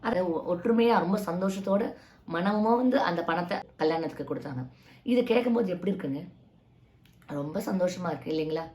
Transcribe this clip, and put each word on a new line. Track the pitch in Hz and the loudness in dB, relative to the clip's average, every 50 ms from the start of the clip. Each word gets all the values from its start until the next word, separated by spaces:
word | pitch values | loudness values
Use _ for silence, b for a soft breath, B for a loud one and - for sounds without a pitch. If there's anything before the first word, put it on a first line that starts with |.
அதை | - 220 226 180 | -2 0 0 0
ஒ-, | 185 175 165 156 - - 180 | 0 0 -2 -4 -2 -2 -4
ஒற்றுமையா | 175 - 226 233 226 233 233 226 190 | -2 2 2 4 4 6 6 4 4
ரொம்ப | 170 180 190 185 | 4 2 0 0
சந்தோஷத்தோட | - - 170 180 190 196 190 196 190 196 196 202 233 269 B B B B B B B | 0 -2 -2 0 0 -2 -2 -2 -2 0 0 0 0 -2 B B B B B B B
மனமும் | - 165 165 185 202 208 214 214 220 233 | -6 -4 -2 0 0 2 2 4 4 4
வந்து | 240 254 254 254 269 | 4 4 4 4 4
அந்த | - 180 170 170 170 | 2 2 0 -2 -2
பணத்தை | - 170 170 175 175 196 - - - - | -2 -2 -2 -2 -2 -4 -6 -6 -10 -4
கல்யாணத்துக்கு | - 156 156 165 165 165 147 - - 139 - 143 | 0 0 2 2 0 -2 -4 -6 -8 -8 -6 -6
கொடுத்தாங்க. | 127 - - 131 127 127 - B B B B B B | -6 -6 -8 -8 -8 -8 -10 B B B B B B
இது | B - 247 247 | B 2 2 2
கேட்கும்போது | 240 - 226 247 247 254 233 233 226 185 | 4 4 4 4 4 4 2 2 2 0
எப்படி | 175 175 180 196 | -2 -2 -2 -2
இருக்குங்க? | 190 190 - 143 135 147 175 - - - - - _ _ _ _ _ _ - _ _ _ _ - _ _ - | -2 -2 -2 -6 -6 -6 -8 -12 -18 -20 -20 -20 _ _ _ _ _ _ -20 _ _ _ _ -20 _ _ -14
ரொம்ப | - 151 143 143 151 156 196 | -10 -8 -6 -6 -4 -4 -4
சந்தோஷமா | - - 202 185 180 180 175 180 180 | -4 -2 0 0 0 0 0 -2 -4
இருக்கு | 170 151 - - 156 | -4 -4 -6 -4 -4
இல்லைங்களா? | 156 156 156 156 156 160 160 - | -2 -2 -2 -2 -2 -4 -6 -8